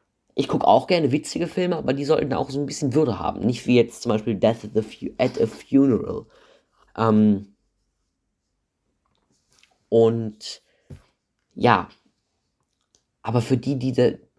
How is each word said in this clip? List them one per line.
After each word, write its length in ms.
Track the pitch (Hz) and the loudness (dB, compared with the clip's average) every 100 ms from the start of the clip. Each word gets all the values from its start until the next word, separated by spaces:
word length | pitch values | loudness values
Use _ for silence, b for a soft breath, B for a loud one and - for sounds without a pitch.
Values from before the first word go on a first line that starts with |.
| _ _ _ | _ _ _
Ich 140 | - 135 | -6 -4
guck 160 | - | 0
auch 220 | - 110 - | 4 2 2
gerne 260 | 175 139 | 0 0
witzige 340 | 151 - 165 175 | -2 -4 -6 -6
Filme, 300 | - 180 165 | -4 -4 -4
aber 180 | - | -4
die 100 | 139 | -4
sollten 300 | 143 151 131 | 0 0 0
auch 160 | 95 135 | -4 -4
so 100 | 139 | -6
ein 60 | 139 | -6
bisschen 260 | - 139 | -4 -2
Würde 260 | 135 135 92 | 0 0 -2
haben. 220 | 80 - | -4 -2
Nicht 260 | 117 120 - | -4 -2 2
wie 100 | 123 | 2
jetzt 260 | 117 - | 2 -4
zum 80 | 120 | -4
Beispiel 240 | 107 120 | -4 -2
Death 300 | 98 107 117 | 0 0 0
at 60 | 104 | -4
the 80 | 107 | -4
Fu-, 320 | 107 - - - | -4 -10 -12 -4
at 240 | 127 - | -4 0
a 60 | 110 | -2
Funeral. 800 | - - 139 139 110 - - - b b b b b b | -4 0 4 4 2 -2 -10 -12 b b b b b b
Ähm, 600 | - 113 107 107 101 - _ _ _ _ _ _ _ _ _ _ _ _ _ _ _ _ _ _ _ _ _ _ _ - | -2 2 6 4 2 -2 _ _ _ _ _ _ _ _ _ _ _ _ _ _ _ _ _ _ _ _ _ _ _ 0
und 720 | 113 113 117 110 - - - B B B - _ _ _ _ _ | 4 4 2 -6 -10 -16 -18 B B B -20 _ _ _ _ _
ja, 340 | - 117 98 - _ _ _ _ _ _ _ _ _ _ _ _ _ | -2 2 2 0 _ _ _ _ _ _ _ _ _ _ _ _ _
aber 180 | - 120 | -4 -2
für 160 | 120 127 | 0 -2
die, 220 | 131 135 | -2 -4
die 140 | 127 | -4
der, 260 | 123 123 - _ | 2 0 0 _